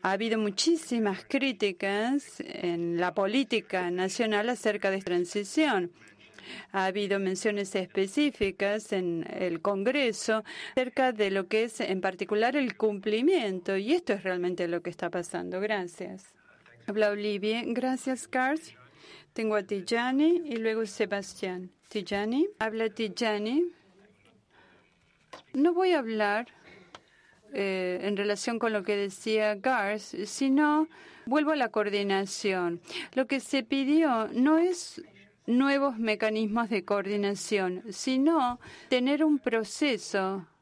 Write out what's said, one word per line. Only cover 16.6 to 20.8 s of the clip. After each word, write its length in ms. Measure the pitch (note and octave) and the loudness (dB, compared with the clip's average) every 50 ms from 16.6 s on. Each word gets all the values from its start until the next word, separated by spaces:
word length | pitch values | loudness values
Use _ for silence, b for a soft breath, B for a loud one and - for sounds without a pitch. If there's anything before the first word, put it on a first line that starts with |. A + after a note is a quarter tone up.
| _ - - - - - | _ -20 -20 -12 -10 -4
Habla 220 | G3 A3 G#3+ G#3 | 0 2 2 2
Olivier. 560 | G#3 G#3 G#3 G#3 G#3 G3 G3 G#3+ A3 A#3 A#3 - | 2 0 -2 -2 -2 0 0 0 0 0 -2 -2
Gracias, 600 | A#3 B3 B3+ B3+ C4 B3+ - C4 C4 A#3+ - - | -2 -2 0 -2 -2 -2 -2 -4 -4 -4 -6 -4
Garth. 460 | - B3+ B3+ C4 D4+ D#4+ - - - - - B B B B B B B B B | -2 0 0 2 0 -2 -6 -12 -20 -20 -20 B B B B B B B B B
Tengo 220 | _ - A3 G#3+ G#3+ | _ -4 -2 0 0
a 80 | G#3 | 0
Tijani 800 | G3 G3 G#3 G3 F3 - A#3 A#3 A#3+ B3+ C4 C4+ D4+ E4 F4 F4 E4+ | 0 -2 -6 -6 -2 -2 0 0 2 2 2 4 4 4 4 2 0
y 120 | D4 A#3 | -2 -4
luego 300 | A3+ A3 A3 A3 A3+ | -2 0 0 0 0